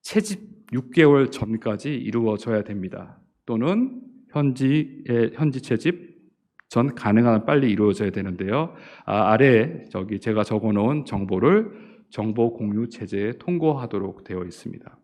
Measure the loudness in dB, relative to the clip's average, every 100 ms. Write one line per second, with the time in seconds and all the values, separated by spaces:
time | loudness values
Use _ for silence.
0 | -2 -2 -2 -10 -12 -20 -8 -8 -2 4
1 | 6 6 4 -2 -6 -4 -4 -6 -6 -6
2 | -4 0 0 -2 -2 -2 -2 -8 -8 -10
3 | -16 -20 _ _ -6 -2 0 0 -2 -6
4 | -18 -20 _ 0 0 2 2 2 0 -10
5 | -2 0 0 0 -2 -2 -2 0 0 -4
6 | -12 -20 _ _ _ _ _ 0 0 0
7 | 2 4 6 4 2 2 2 2 2 2
8 | -2 -4 -6 -6 -2 -2 -4 -10 -20 -14
9 | -4 0 4 6 6 6 2 -4 -10 -8
10 | -6 -6 -2 -2 0 -2 0 2 2 0
11 | -4 -6 -2 2 4 4 0 -12 -20 -20
12 | _ -8 -4 0 -2 -2 -6 -4 -6 -8
13 | -8 -4 -6 -6 -6 -2 0 -2 -4 -6
14 | -6 -10 -12 -10 -10 -14 -16 -16 -20 _